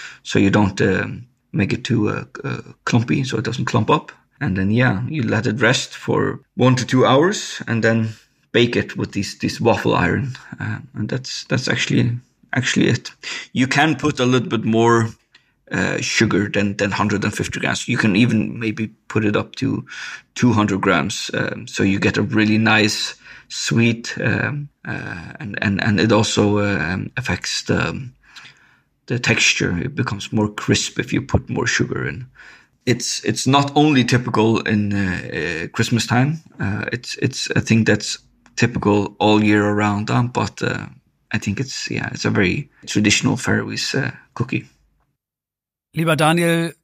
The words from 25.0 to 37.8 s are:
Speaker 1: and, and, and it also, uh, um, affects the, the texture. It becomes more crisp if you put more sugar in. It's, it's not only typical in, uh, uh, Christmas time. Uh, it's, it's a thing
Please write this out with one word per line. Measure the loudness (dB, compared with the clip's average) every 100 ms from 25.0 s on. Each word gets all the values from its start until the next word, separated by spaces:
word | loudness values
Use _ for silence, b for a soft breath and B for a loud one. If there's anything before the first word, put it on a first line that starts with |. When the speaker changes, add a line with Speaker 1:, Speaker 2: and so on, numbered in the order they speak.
| -10 -12 -14 -12
Speaker 1:
and, | -10 -4
and, | 0 2
and | 2 4
it | 4
also, | 4 4 2 2 2
uh, | 2 0 -2
um, | -4 -6 -6
affects | -4 -4 -4 -6 -2
the, | 0 0 -4 -10 -16 B B B B B B B _ -6
the | -4
texture. | 0 2 2 2 0 -2
It | -4
becomes | -4 -4 -6 -4
more | 0 0
crisp | -2 0 0 0 -6
if | -2
you | -2
put | 0 -2 0
more | -4 -2
sugar | 0 -2 -4 -6
in. | -8 -14 B B B B _
It's, | -2 -2 -2 -4
it's | -4 -2 2
not | 2 2 4
only | 4 4
typical | 4 2 2 2 2 2
in, | 2 0 0
uh, | 0
uh, | -2 -4 -6 -6 -4 -4 -6
Christmas | -2 0 0 2
time. | 2 2 -2 -8 -6
Uh, | -4 -4 -2
it's, | -4 -4 -4
it's | -4 -2 -4 0
a |
thing | 2 4